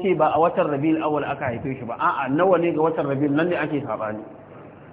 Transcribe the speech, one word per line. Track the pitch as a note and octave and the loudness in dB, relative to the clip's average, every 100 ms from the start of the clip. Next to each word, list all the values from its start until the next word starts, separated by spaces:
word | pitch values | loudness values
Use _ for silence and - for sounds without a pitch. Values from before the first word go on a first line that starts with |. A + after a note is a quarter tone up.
ce | G3 | 2
ba | D#3+ D3+ | 2 2
a | D3 | 4
watan | E3+ E3+ D#3+ | 2 2 0
Rabiul | C#3 D#3 D#3 | 0 2 2
Awwal | D3+ D3 | 0 -2
aka | C3+ C#3 C#3 | -2 -4 -4
haife | A#2 C3+ C3 | -4 -6 -8
shi | A#2 | -8
ba. | A#2 | -4
A'a, | D#3+ D#3 C3 | -2 -2 0
nawa | D3 F#3+ E3+ | 2 4 4
ne | E3+ | 2
ga | D3+ | 2
watan | D#3+ D#3+ C#3+ | 0 0 -2
Rabiul | C#3 D3 | 0 0
nan | C#3+ F3 | 2 0
ne | D#3+ | 0
ake | D#3 D3 B2 | -2 -4 -4
sabani. | G#2+ G#2+ G#2+ - - - - - - - | -6 -6 -8 -12 -18 -20 -20 -20 -20 -12